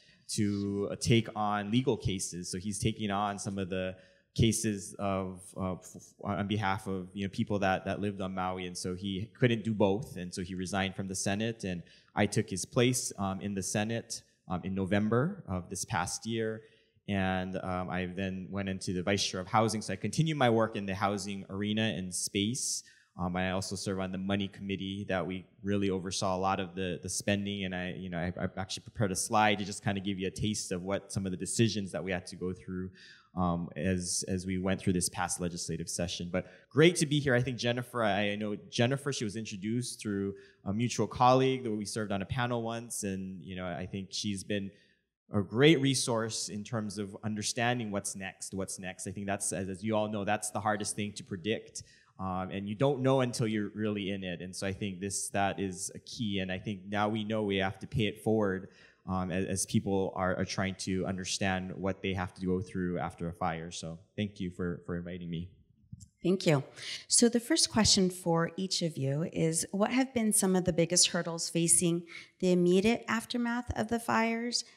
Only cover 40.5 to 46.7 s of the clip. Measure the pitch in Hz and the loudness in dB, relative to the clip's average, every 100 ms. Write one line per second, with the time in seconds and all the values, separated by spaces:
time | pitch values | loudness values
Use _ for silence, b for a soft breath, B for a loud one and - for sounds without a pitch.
40.5 | B - 104 120 - 104 - 123 131 131 | B -4 0 0 0 0 4 6 8 6
41.5 | 131 117 107 101 113 104 98 104 127 120 | 2 -2 -4 -4 -4 -2 -2 -2 -2 0
42.5 | 120 113 117 120 - 101 95 95 95 82 | -2 -2 -6 -8 -6 -4 -4 -6 -10 -10
43.5 | 92 90 78 92 98 95 - 107 98 - | -8 -6 -6 -6 -8 -6 -6 -4 -4 -2
44.5 | 104 98 b b b b _ - 104 90 | -4 -4 b b b b _ -4 -2 0
45.5 | 107 147 151 135 127 - 113 113 - - | 6 8 8 6 2 0 0 0 -4 -6
46.5 | 104 104 | -8 -6